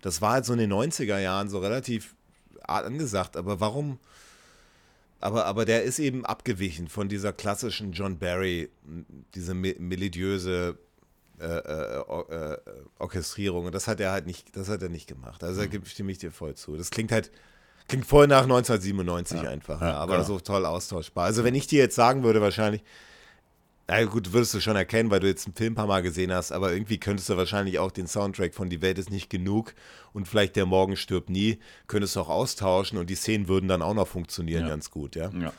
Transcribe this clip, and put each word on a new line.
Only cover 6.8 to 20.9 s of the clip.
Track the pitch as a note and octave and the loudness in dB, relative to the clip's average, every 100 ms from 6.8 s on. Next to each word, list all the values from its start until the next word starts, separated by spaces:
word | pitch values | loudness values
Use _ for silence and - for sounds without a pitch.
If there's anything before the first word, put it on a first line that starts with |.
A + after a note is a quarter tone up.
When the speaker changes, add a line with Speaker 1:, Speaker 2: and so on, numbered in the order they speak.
| E2+ | -8
Speaker 1:
von | G#2+ G2 | -4 -4
dieser | G2+ G2+ | -4 -4
klassischen | - G#2 G2+ A#2 - G2+ | -4 -4 -2 -4 -6 -8
John | E2+ G2 F2 | -6 -6 -4
Barry, | F2+ F2+ F#2+ F2 D2+ _ D2 | -2 0 0 -2 -6 _ -16
m-, | E2 - C2+ - | -16 -16 -20 -16
diese | F#2+ F2 | -10 -6
me-, | F#2 F#2+ - | -2 -2 -4
melodiöse, | F2 F#2 G2 E2+ F#2+ G2 F2+ F2+ F2 D#2+ _ _ _ _ _ - | -6 -4 -4 -2 -2 -2 -2 -2 -2 -6 _ _ _ _ _ -12
äh, | |
äh, | E2 E2+ - D#2 A1 C2+ G1+ | -6 -6 -4 -6 -6 -6 -6
Or-, | F2 - | -8 -8
äh, | E2 D#2 D2 - A1+ - - | -8 -8 -10 -12 -20 -18 -10
Orchestrierung. | F#2 F#2 D#2+ - G2+ F2 F2 | -6 -6 -6 -4 -2 -2 -4
Und | |
das | F#2 - | -4 -4
hat | G#2 | -2
er | F#2+ | -2
halt | F#2+ F2 | -2 -6
nicht, | F2+ - G2 | -12 -14 -10
das | F#2+ | -6
hat | G2+ | -6
er | F2+ | -6
nicht | E2 - | -10 -12
gemacht. | C2 A#1+ - | -16 -16 -10
Also | E2+ F#2 | -6 -4
da | F2+ | -4
Speaker 2:
Mhm. | |
Speaker 1:
geb-, | G2+ - | -6 -10
stimme | - G2 | -8 -8
ich | F#2 | -8
dir | E2+ | -10
voll | - D#2 | -10 -12
zu. | C#2+ - D2+ | -10 -10 -10
Das | F2+ | -6
klingt | - A2+ | -4 0
halt, | A2+ - - - _ _ _ - | 0 -2 -10 -20 _ _ _ -6
klingt | C3+ - | -6 6
voll | D3 C#3+ | 8 10
nach | C3+ C3 | 10 8
neunzehnhundertsiebenundneunzig | B2 A#2+ A2 G2 G2 F2 F2 F2 E2 | 6 6 2 2 0 0 -2 -2 -4
Speaker 2:
Ja. | D2+ | -4
Speaker 1:
einfach, | C#2+ - D2+ | -6 -8 -2
Speaker 2:
Ja, | E2+ | 0
Speaker 1:
ja, | C#2+ | 0
aber | F2 F2+ | 2 2
Speaker 2:
genau. | G2+ | 2
Speaker 1:
so | G2 | -2
toll | - G2+ | 0 0
austauschbar. | E2 F2+ - | 0 -2 -4